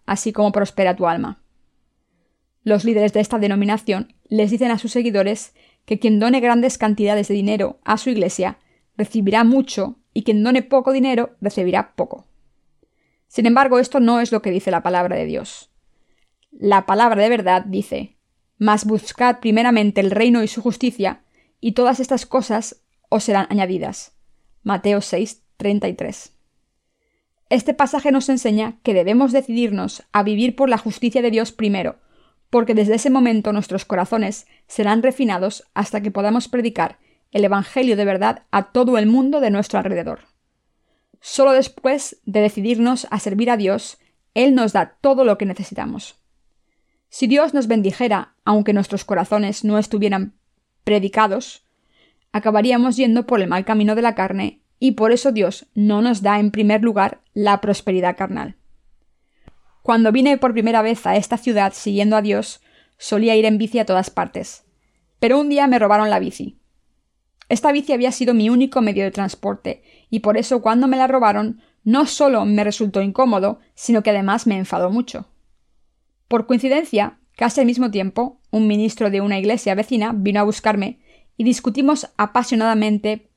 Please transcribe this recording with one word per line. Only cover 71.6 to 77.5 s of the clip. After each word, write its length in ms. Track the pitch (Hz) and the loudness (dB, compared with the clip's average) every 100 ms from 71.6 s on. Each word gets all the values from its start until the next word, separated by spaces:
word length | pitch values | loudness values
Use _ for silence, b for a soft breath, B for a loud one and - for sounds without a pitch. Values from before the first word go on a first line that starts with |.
| b b | b b
no 240 | 214 262 294 | 0 2 2
solo 380 | - 285 233 202 | 2 2 2 2
me 180 | 208 | 0
resultó 400 | 208 208 214 196 | 0 -2 -2 -2
incómodo, 560 | 196 190 262 202 196 220 b - | -2 0 0 2 -2 -4 b -10
sino 260 | - 226 | 0 2
que 80 | 214 | 2
además 380 | 202 196 226 226 | 0 0 0 0
me 100 | 196 | -2
enfadó 320 | 190 170 180 | -4 -2 -2
mucho. 380 | 220 247 - - _ _ _ _ _ _ _ _ _ - | -2 -6 -10 -18 _ _ _ _ _ _ _ _ _ -4
Por 200 | 233 226 | -2 0
coincidencia, 720 | 247 262 285 320 208 208 - _ - | 0 2 0 0 -2 -2 -6 _ -4
casi 240 | 233 | -2